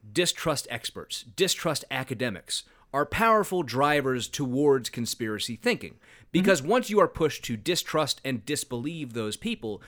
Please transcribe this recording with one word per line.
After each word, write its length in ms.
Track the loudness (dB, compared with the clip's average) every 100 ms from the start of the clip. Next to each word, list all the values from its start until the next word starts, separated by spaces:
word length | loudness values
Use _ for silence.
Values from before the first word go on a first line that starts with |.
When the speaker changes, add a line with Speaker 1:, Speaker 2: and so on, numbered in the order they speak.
| -6
Speaker 1:
distrust 560 | -2 0 0 -2 -2 -4
experts, 540 | -8 -8 -12 -10 -10 -10 -2
distrust 480 | 0 0 -2 -4 -4
academics, 720 | -4 -4 -4 -4 -4 -6 -8 -8 _ _
are 120 | -2 -2
powerful 580 | 2 4 4 2 -2
drivers 640 | -2 2 4 4 2 -2 -4
towards 640 | -4 -2 4 6 4 2
conspiracy 640 | -6 -6 -4 -4 -4 -6 -4
thinking. 400 | -2 -2 -4 -16 _ -20 -2
Because 280 | 2 6 4
Speaker 2:
Mm-hmm. 80 | 4
Speaker 1:
once 200 | 0 4
you 100 | 4
are 80 | 4
pushed 360 | 4 0 0 -6
to 120 | -4
distrust 640 | -2 -2 0 0 0 -2
and 220 | -4 -4 -4
disbelieve 680 | -6 -4 -6 -6 -8 -8
those 220 | -6 -6 -4
people, 440 | -6 -6 -6 -8